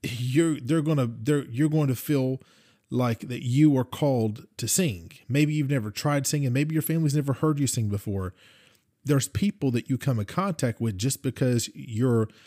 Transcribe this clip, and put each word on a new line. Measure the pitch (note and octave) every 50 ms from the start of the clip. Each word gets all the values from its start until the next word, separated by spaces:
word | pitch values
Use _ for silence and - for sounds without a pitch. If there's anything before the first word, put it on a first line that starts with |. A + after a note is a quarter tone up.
| -
you're, | B2 A#2+ A2+ B2 B2+ B2+ D3 E3+ E3 D#3 A#2+
they're | B2 A#2 D#3 E3
gonna, | D3 D#3 D#3+ C#3+ B2+ A#2
they're, | A#2 A2+ A2 B2+ D3+ D3 -
you're | - A#2 A#2+ D3+ D#3
going | D3+ D#3 D3+ C#3
to | B2+
feel | A#2 - - D3+ C#3 C3 C3 C3 C3 - _ _ _ _ _ _ _ _ _
like, | - A#2+ B2 B2 A#2 - - D#3
that | B2 B2+ C3+
you | B2 A#2+ C3+ D3+ D#3 C#3+ B2+
are | B2
called | - - - - C#3+ C3+ B2 A2+ A2 G#2+ - - - _ -
to | - A2+
sing. | - - F#3+ D#3 G#2 F2 E2+ F2 - - - _
Maybe | A#2 C#3+ D3+ D3 D3+
you've | D3+ D3 C3
never | C#3+ C3+ G#2+ G#2+
tried | G2+ - - D3+ D3 C#3+ C3 -
singing. | - D3 C#3+ B2+ A#2+
Maybe | C3+ D3 D3+ D#3
your | D#3 D3
family's | - D#3+ E3 D#3+ D3+ C3+
never | D3+ C#3+ C#3+ C3+
heard | - - D#3 D3+ C#3+
you | C#3+
sing | B2+ - - A2 G#2
before. | G2+ G2+ - - G2+ G2 F#2 F2+ - _ - - - _ _ _ _ _ _ _ _ _ _
There's | - D3 C#3 C3 -
people | - - - G#3 - - - C3+
that | A#2+ A#2+ - -
you | C3+ A#2+
come | - - B2+ A2+
in | G#2
contact | - - - F#3+ G3+ F3+ - - B2 A2 -
with | A#2 A2+ G#2 F#2
just | G2+ C3+ C3+ - -
because | - - - C#3+ B2+ B2 A#2 A2+ - -
your | - C#2 - G#2 G#2 B2 C3 A#2+ A2+ A2 G#2 - - -